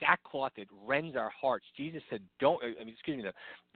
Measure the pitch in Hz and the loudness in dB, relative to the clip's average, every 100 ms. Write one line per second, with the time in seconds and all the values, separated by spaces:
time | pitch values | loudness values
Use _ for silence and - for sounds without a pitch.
0 | 147 175 - 147 131 - 98 98 104 139 | 4 4 2 -4 -4 -4 -14 -10 0 0
1 | 160 131 110 - 135 110 - - 147 165 | 0 -2 -2 0 0 0 -4 -8 -8 -8
2 | - 110 95 - 139 170 120 92 113 113 | -8 -8 -8 2 4 4 0 -8 -12 -10
3 | - 139 98 - - - _ | -6 -4 -4 -8 -14 -18 _